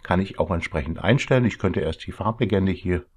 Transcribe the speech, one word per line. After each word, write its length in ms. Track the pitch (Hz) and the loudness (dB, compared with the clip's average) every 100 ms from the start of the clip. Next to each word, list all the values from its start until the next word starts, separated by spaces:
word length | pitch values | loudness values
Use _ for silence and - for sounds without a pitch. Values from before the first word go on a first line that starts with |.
kann 160 | - 90 | -2 0
ich 180 | 95 - | 0 -2
auch 140 | 82 | -2
entsprechend 480 | 87 - 80 71 82 | -2 -2 -4 -4 -2
einstellen. 440 | 87 135 - 131 | 2 2 4 2
Ich 140 | 123 - | 2 0
könnte 220 | 98 90 | -2 0
erst 260 | 80 82 - | -2 -4 -10
die 60 | |
Farblegende 580 | - 98 110 113 101 95 | -4 -4 -2 0 2 2
hier 340 | 92 90 87 - | 0 -2 -2 -4